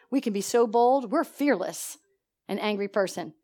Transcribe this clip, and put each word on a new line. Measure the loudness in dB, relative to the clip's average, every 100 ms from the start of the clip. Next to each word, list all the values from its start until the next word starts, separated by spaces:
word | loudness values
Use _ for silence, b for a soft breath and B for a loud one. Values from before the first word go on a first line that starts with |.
| b
We | -2
can | -2
be | -4
so | 0 2 4
bold. | 4 4 4 0
We're | -2
fearless, | -2 -2 0 0 -2 -8 -12 -14 _ _ _ _ -8
an | -4
angry | -2 -2 -2
person. | -2 -2 -4 -12 -14